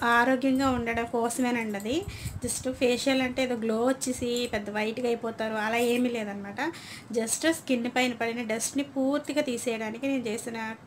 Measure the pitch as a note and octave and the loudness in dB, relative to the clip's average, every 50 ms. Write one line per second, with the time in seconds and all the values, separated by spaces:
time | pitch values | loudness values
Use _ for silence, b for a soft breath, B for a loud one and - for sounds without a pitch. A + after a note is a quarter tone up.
0 | B3 A#3 A#3 A#3 A#3+ B3+ C4 B3 C4 C4+ C4 C4 C#4 C4+ B3+ A#3+ A#3 A#3 A#3 A#3 | 2 4 6 6 6 6 4 4 4 2 4 4 4 2 2 2 0 0 0 0
1 | A#3 A#3 - A#3 A#3 A#3 A#3 - B3+ A#3+ A#3+ A#3+ A3+ G#3+ G#3 G3 G3+ A3 C4+ E4+ | 0 0 0 0 0 0 0 0 0 2 2 0 0 -2 -2 -4 -2 -2 0 0
2 | G4+ B B B B B B - - A#3+ - - - C4 C4 - C4+ A#3+ B3 A#3 | -2 B B B B B B -6 -4 -4 -4 -2 -2 -4 0 2 4 4 4 4
3 | - C#4 C4+ C4 C4 B3+ B3+ C4+ C4 B3 B3 A3+ A3 A3+ A3 A3 A#3 C4 C4+ C4+ | 2 2 2 2 2 0 0 0 0 0 0 0 0 0 0 2 2 2 2 2
4 | - C4 B3+ - B3+ A#3+ A#3+ A#3+ A#3+ A#3+ - G#3+ G#3 G#3 G#3 G#3+ G#3+ A3 A3+ B3+ | 0 -4 -4 -2 -2 -2 0 0 0 -2 -2 -4 -4 -4 -2 -2 -2 -2 -2 0
5 | B3 A#3+ A#3 A3+ A#3+ A3+ A3 - A3 A3 A3 G#3+ G#3 A3 A3+ A#3 B3 A#3+ A#3+ A#3+ | 0 0 0 0 -2 -4 -4 -4 -4 -2 -2 -2 0 0 2 2 2 4 4 4
6 | B3 B3 A#3+ A3+ G#3+ G#3 G3+ G3+ G3+ G3+ G3+ A#3 C#4 E4 E4 B B B B B | 2 2 0 -2 -4 -4 -6 -8 -8 -8 -6 -4 -4 -4 -4 B B B B B
7 | B - G#3+ A#3 A3+ A3+ - - - D#4+ E4 - - - C4 A#3+ A#3 B3 B3 B3+ | B -4 -2 -2 0 0 0 2 2 2 2 2 0 0 0 2 0 0 0 2
8 | B3+ B3 A#3+ A#3+ A#3 A3+ A3+ A#3+ A#3+ G#3+ A3 A3+ A3 - - C4+ C#4 C#4 - C4+ | 2 2 0 0 -2 -2 -2 -2 -2 -2 -2 -2 -2 -2 -2 -2 -4 -2 -2 0
9 | C4 C4 C#4+ D4 C#4+ - C#4 D4 D4 C4+ A#3+ A#3 - B3+ A3+ A3 A3+ G#3+ A3 A#3+ | 2 2 2 0 0 0 0 0 0 0 -2 -2 -2 -2 -2 -2 -4 -6 -6 -4
10 | C4+ C#4 C#4 C4 A#3 A3 G#3 A#3 - A#3+ A3+ A3+ A3 A3 A3+ - - | -2 0 0 0 0 -2 -4 -4 -4 -6 -6 -6 -6 -6 -8 -10 -12